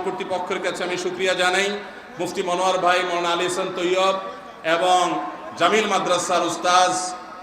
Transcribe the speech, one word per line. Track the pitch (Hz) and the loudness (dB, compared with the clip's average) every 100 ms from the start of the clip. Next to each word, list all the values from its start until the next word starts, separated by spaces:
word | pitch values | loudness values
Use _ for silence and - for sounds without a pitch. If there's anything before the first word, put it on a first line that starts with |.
| 185 | -2
কর্তৃপক্ষের | 185 190 180 - 185 | -6 -4 -4 -2 -2
কাছে | 185 175 | -2 -4
আমি | 180 180 | -4 -2
শুকরিয়া | 180 180 190 | -4 0 0
জানাই। | 180 180 185 202 208 - - - 156 | 2 2 2 0 -2 -8 -14 -14 -6
মুফতি | 175 202 | -4 -2
মনোয়ার | 180 180 185 185 | -2 2 2 4
ভাই, | 175 180 | 4 4
মাওলানা | 180 170 175 | 2 0 0
আলী | 170 | 0
হাসান | 180 180 185 185 | 0 -2 -4 -2
তৈয়ব | 180 185 190 190 - - - - | 0 2 2 0 -6 -10 -16 -6
এবং | 160 170 185 180 175 156 - - - - | 0 2 4 4 2 0 -6 -10 -12 0
জামিল | 175 220 208 | 2 4 2
মাদ্রাসার | 185 175 175 - 175 | 0 2 0 0 0
উস্তাজ, | 170 165 180 180 185 185 - - - - | 0 0 4 6 6 2 -4 -8 -12 -14